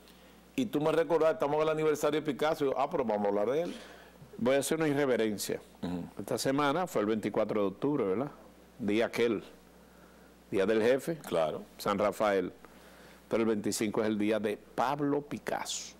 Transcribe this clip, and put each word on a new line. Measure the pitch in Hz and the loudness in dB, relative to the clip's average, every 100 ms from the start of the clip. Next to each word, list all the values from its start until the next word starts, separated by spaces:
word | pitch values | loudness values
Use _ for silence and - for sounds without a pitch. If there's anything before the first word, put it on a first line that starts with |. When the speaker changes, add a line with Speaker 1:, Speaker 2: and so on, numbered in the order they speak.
| - - - - - | -20 -20 -20 -20 -10
Speaker 1:
Y | - 120 | -4 -2
tú | 147 | 0
me | 156 | 2
recordaste, | 151 156 165 160 156 | 2 4 4 4 2
estamos | 143 151 | 0 2
en | |
el | 156 | 2
aniversario | 156 156 147 151 151 | 2 0 2 2 0
de | 147 | -2
Picasso. | 120 156 160 | -2 0 2
Y | 139 | 0
yo, | - | 0
ah, | 143 | -2
pero | 170 117 | 0 0
vamos | 104 | 2
a | 101 | 2
hablar | 101 107 | 2 0
de | 147 | 0
él. | 175 - - - - - - - | -4 -8 -16 -20 -20 -20 -20 -4
Speaker 2:
Voy | 120 | 2
a | 139 | 2
hacer | 131 160 | 2 0
una | 156 | 2
irreverencia. | 143 139 117 110 101 - - - - | 2 2 2 0 -2 -6 -6 -8 -10
Speaker 1:
Ujú. | - 110 - - | -6 -6 -8 -12
Speaker 2:
Esta | 101 120 | -6 -2
semana | 135 139 143 156 180 | 0 0 2 0 -2
fue | 120 | 0
el | 104 | 0
veinticuatro | 110 107 110 107 107 | 0 -2 -2 0 0
de | 98 | -2
octubre, | 98 139 147 | -2 -2 0
¿verdad? | 101 98 147 - - - - - | 0 -2 -4 -10 -20 -20 -20 -8
Día | 104 107 107 | -2 2 0
aquel. | - 117 98 - - - - - - - - - - - | 2 0 0 -4 -20 -20 -20 -20 -20 -20 -20 -20 -20 -4
Día | 104 95 | 0 2
del | 110 | 4
jefe. | 113 135 - 160 - | 4 2 0 -8 -4
Speaker 1:
Claro. | 85 78 85 - - | 0 0 -2 -10 -8
Speaker 2:
San | - 101 | -2 2
Rafael. | 104 - 107 98 90 - - - - - - - - | 2 2 2 2 0 -8 -20 -20 -20 -20 -20 -20 -4
Pero | 110 | 0
el | 113 | 2
veinticinco | 107 104 - 110 117 | 0 -2 -2 -2 0
es | 110 | 0
el | 107 | 0
día | 104 107 | 0 0
de | 104 101 - | -2 -4 -8
Pablo | - 120 147 143 143 | -2 -2 0 -2 -2
Picasso. | 147 110 - - - - - | -4 -10 -6 -6 -6 -8 -10